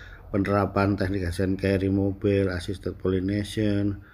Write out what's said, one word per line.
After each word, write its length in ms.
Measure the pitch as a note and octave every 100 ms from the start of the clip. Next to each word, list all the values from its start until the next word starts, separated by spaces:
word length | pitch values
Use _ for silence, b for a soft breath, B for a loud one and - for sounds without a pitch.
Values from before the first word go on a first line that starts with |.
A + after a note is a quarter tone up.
| B B -
Penerapan 680 | G#2 G2 G2+ F#2+ G2 G2 G2
teknik 280 | F#2+ G2
hasil 320 | F2 E2+ F#2+ F#2+
carry 320 | G2 G2 F#2+
mobil, 640 | G2 G2 G2 G#2 G2 F#2+
assisted 480 | F2+ - F#2 G2 F2
pollination, 1040 | F#2 F#2+ F#2 G#2 G#2 - G#2+ G2+ G2+ G2+ B